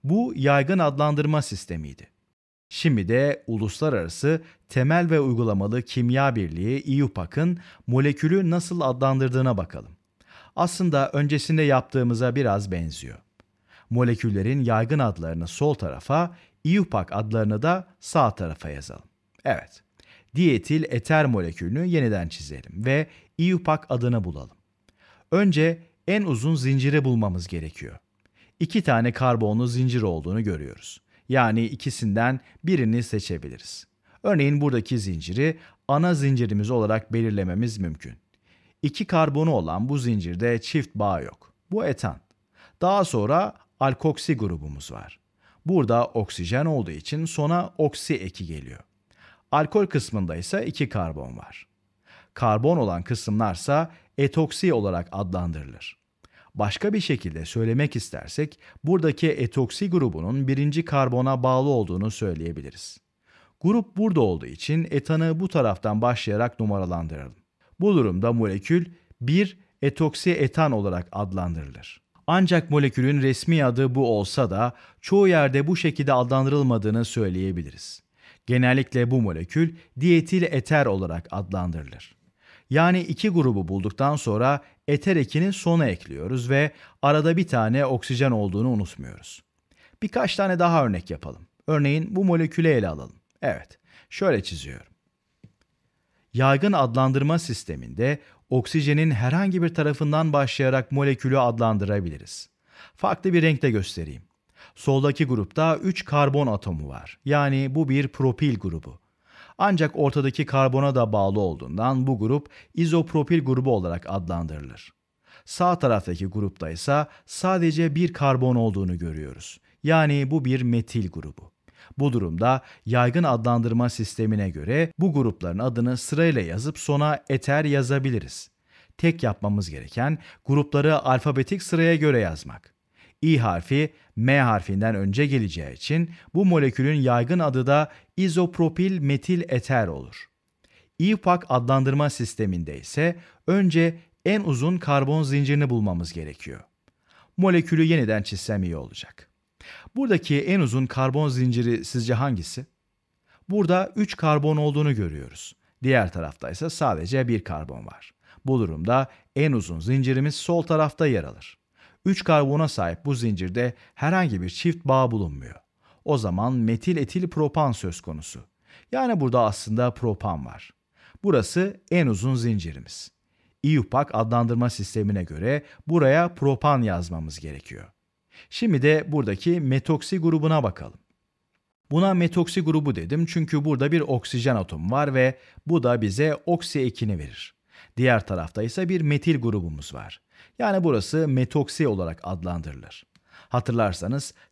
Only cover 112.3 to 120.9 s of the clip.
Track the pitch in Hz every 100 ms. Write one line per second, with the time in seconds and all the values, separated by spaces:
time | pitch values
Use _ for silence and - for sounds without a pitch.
112.3 | 143 - - _ - 165 165 160 160 143
113.3 | 170 131 127 131 110 90 87 - 95 85
114.3 | 85 82 76 67 - - _ _ _ _
115.3 | - - - 180 175 139 107 90 87 95
116.3 | 107 101 - 80 82 - 143 147 - _
117.3 | - 185 185 165 156 165 147 175 - 143
118.3 | 131 127 120 113 98 92 87 82 78 71
119.3 | 62 - - _ _ 147 160 151 143 135
120.3 | 156 127 131 123 117 107